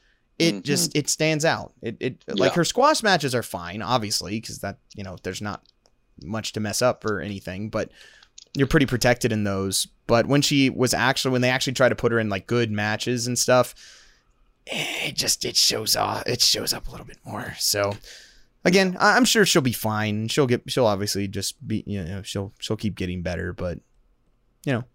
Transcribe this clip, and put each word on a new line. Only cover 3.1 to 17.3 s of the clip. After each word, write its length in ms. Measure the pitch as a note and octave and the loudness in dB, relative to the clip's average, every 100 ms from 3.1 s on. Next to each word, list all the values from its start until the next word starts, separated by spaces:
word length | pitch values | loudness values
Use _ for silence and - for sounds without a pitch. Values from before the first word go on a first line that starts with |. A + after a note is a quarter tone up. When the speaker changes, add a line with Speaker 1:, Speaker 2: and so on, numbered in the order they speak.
| F3 C#3 | 2 2
Speaker 1:
are 100 | A#2+ | -2
fine, 360 | - F2+ E2+ G#2 | -4 -8 -8 -6
obviously, 600 | G2+ B2+ G2+ - E2+ A2 | 0 0 0 -4 -4 -6
'cause 180 | - C#3 | -8 -8
that, 220 | G2 - _ G2+ | -8 -10 _ -14
you 80 | |
know, 120 | F#2+ E2+ | -12 -10
there's 180 | F#2+ F#2 | -8 -8
not 220 | G#2 - _ _ _ _ _ - | -8 -10 _ _ _ _ _ -16
much 320 | E2 A2 - | -8 -6 -6
to 60 | A2 | -4
mess 220 | G#2+ - | -4 0
up 220 | B2 - | 0 0
or 160 | A2 G2 | -2 -4
anything, 500 | F#2 G2 F2 F#2 A2 | -4 -8 -10 -8 -6
but 200 | A2 - - - - _ - - | -6 -6 -10 -20 -20 _ -20 -6
you're 120 | C#3 C3 | 0 2
pretty 180 | D#3+ C3 | 4 2
protected 460 | B2 B2 A#2+ A#2+ | 2 2 2 0
in 120 | G#2+ | 0
those. 420 | G2+ G2 G2 - - _ - | -2 -2 -2 -4 -4 _ 2
But 200 | A#2 A2+ | 2 4
when 160 | C#3+ | 2
she 260 | - C#3+ C3 | 4 4 4
was 240 | - B2 | 2 0
actually, 400 | E2 B2 - C3+ | 2 0 0 0
when 80 | B2+ | 2
they 80 | B2 | 2
actually 240 | B2+ C3+ | 0 0
try 160 | B2 B2 | 4 2
to 60 | |
put 180 | A#2+ A#2+ | 4 2
her 60 | A2+ | 2
in, 100 | A2 | 0
like, 180 | G2 - | -2 0
good 240 | A#2+ A2+ | 0 0
matches 560 | G#2 G#2+ G#2+ C3 B2 A#2+ | 0 -2 -2 -2 -2 -2
and 120 | A#2+ | 0
stuff, 360 | - B2+ A#2+ - - - - _ _ _ _ _ - | 4 4 4 -2 -20 -20 -20 _ _ _ _ _ -10
it 480 | - - - - - | -6 -6 -6 -6 -2
just, 280 | F#2+ - A#2+ | -2 -2 0
it 100 | - | 2
shows 400 | - A2 G#2+ G#2+ | 2 2 0 0
off, 280 | G2+ - - | 0 -2 -2
it 160 | B2 | 0
shows 320 | - A2 - | 2 0 -2
up 120 | - - | -6 -8
a 40 | |
little 160 | - - | -12 -18
bit 100 | - | -18
more. 300 | - | -12